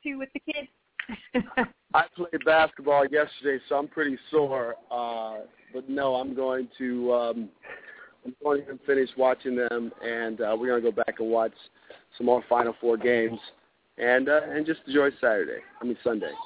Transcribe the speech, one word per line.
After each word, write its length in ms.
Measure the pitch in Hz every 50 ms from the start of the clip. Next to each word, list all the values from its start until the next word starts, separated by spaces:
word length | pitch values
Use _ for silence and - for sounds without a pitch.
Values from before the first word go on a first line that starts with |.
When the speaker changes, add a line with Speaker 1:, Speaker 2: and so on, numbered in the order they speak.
| -
Speaker 1:
too, 160 | 294 277 269
with 100 | 269 269 -
the 60 | 294 - - 302
kids? 920 | 294 269 - _ _ _ _ _ - - - 226 - - - - 254 226 - - 262 - - - _
<laughs> 140 | _ _ -
Speaker 2:
I 100 | 151 165 - _
played 300 | 175 175 170 - 156 -
basketball 640 | 156 160 160 160 151 - - 139 147 143 143 139
yesterday, 560 | 135 139 151 151 143 - - 131 143 135 127 -
so 100 | - 147
I'm 100 | 139 143
pretty 320 | 147 - 165 156 143 135 120 - -
sore. 460 | 156 156 147 139 131 131 120 117 113 - - -
Uh, 540 | 123 120 120 117 117 113 113 110 110 107 104 - _ _ _ _ 120
but, 160 | 127 131 135
no, 260 | 135 139 139 135 127
I'm 200 | 127 131 139 131
going 320 | 131 131 131 127 131 127 123 -
to, 360 | - 131 127 123 123 123 123 120
um, 360 | 120 120 117 117 120 110 98 - _ - - - - - - - - - - _ _ -
I'm 120 | 127 127 - 143
going 220 | 147 143 143 143
to 120 | 139 135 127 _
finish 240 | - 139 135 131 120 -
watching 380 | 127 131 127 127 - - 131 127
them, 360 | 123 123 117 120 120 117 117 - - 117
and, 380 | 117 117 117 117 113 113 107
uh, 140 | 117 104 110 110
we're 200 | 123 127 123 120
gonna 120 | 117 117
go 120 | 104 117 117
back 120 | - 110 -
and 100 | 113 113
watch 240 | 117 113 113 113 - - - - _ _ _ - - - _ _ -
some 100 | - 123
more 160 | 120 123 120 -
Final 280 | - 123 120 117 117 110 -
Four 180 | - 120 113
games. 420 | 110 117 123 120 117 113 113 113 104 - - - _ _ _ _ _ _ _ _
And, 300 | - 120 123 123 127 131
uh, 140 | 143 147 151 151 151
and 160 | 143 151 151
just 160 | 156 160 - -
enjoy 220 | 135 135 147 139 139 131 -
Saturday. 400 | - 120 110 101 85 65 58 53 - - - -
I 60 | 120
mean, 120 | 123 117 - -
Sunday. 300 | 120 117 107 90 78 73 - -